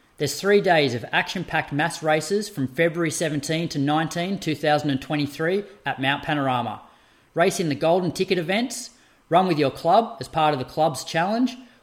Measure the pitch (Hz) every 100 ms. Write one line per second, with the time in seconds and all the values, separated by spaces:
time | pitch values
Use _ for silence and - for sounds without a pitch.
0 | _ - 147 - 190 202 185 165 139 117
1 | - 165 185 190 165 160 - 147 165 -
2 | 156 156 151 202 208 - 127 - 170 165
3 | 165 - 165 147 139 160 170 147 143 156
4 | 160 175 175 196 165 143 156 147 147 131
5 | - 151 143 - 160 196 202 - 139 131
6 | 135 143 - 147 135 127 113 101 - -
7 | _ _ _ 165 185 180 170 135 160 185
8 | 180 135 190 185 160 202 247 - - -
9 | _ _ - 170 185 151 135 - 165 202
10 | 220 - - 165 156 143 127 - 160 135
11 | - 165 185 226 254 - - _